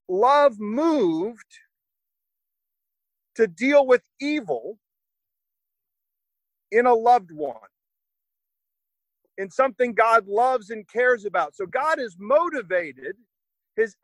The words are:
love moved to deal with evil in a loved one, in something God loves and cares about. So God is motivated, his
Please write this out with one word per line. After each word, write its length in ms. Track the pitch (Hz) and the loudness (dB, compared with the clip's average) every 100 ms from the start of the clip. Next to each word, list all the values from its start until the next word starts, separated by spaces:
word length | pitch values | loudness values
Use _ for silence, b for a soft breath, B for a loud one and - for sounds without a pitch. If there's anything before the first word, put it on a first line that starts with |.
| - | -6
love 520 | 185 240 294 285 208 | 0 4 4 2 -2
moved 920 | 208 233 330 302 180 160 202 226 - - _ _ _ _ _ _ _ _ _ _ _ _ _ _ _ _ _ - | -6 -2 0 0 0 -2 -6 -10 -20 -20 _ _ _ _ _ _ _ _ _ _ _ _ _ _ _ _ _ -2
to 120 | 220 | -2
deal 400 | 160 262 285 262 | 0 2 4 6
with 160 | 247 _ _ | 2 _ _
evil 580 | 285 302 190 123 139 220 _ _ _ _ _ _ _ _ _ _ _ _ _ _ _ _ _ _ _ | -6 -6 -4 -6 -6 -14 _ _ _ _ _ _ _ _ _ _ _ _ _ _ _ _ _ _ _
in 160 | 220 247 | 0 2
a 80 | |
loved 380 | 233 233 247 175 | 4 4 2 2
one, 220 | 151 143 113 98 _ _ _ _ _ _ _ _ _ _ _ _ _ _ _ _ - | -8 -8 -8 -20 _ _ _ _ _ _ _ _ _ _ _ _ _ _ _ _ -14
in 120 | 196 | -12
something 440 | - 262 214 247 | -2 -4 -2 -4
God 320 | 208 226 226 196 | 0 2 2 2
loves 420 | 208 254 254 196 | 0 0 0 -6
and 180 | 220 180 | -16 -10
cares 380 | 220 247 240 196 | -4 -2 -2 -4
about. 280 | 175 151 | -4 -4
So 120 | - 185 | -6 -8
God 340 | 254 311 311 | -4 -2 -4
is 160 | 233 175 | -6 -12
motivated, 1000 | 208 294 349 269 175 180 160 127 131 202 _ _ _ _ _ - | 0 0 0 -6 -4 -4 -4 -12 -14 -14 _ _ _ _ _ -4
his 200 | 220 _ | -4 _